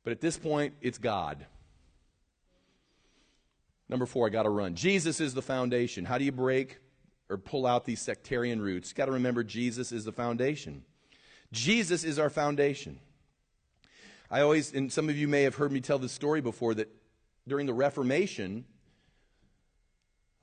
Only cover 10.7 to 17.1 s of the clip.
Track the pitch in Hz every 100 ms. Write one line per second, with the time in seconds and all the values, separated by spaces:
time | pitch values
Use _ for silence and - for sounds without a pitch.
10.7 | 71 - _ _ _ - - - 113 120
11.7 | 226 185 175 165 147 151 156 147 143 143
12.7 | 139 - 67 - _ _ _ _ _ _
13.7 | _ _ - - - - 123 147 156 143
14.7 | 139 135 139 156 147 147 143 139 131 147
15.7 | 139 123 143 127 - 143 156 127 110 117
16.7 | 110 107 - _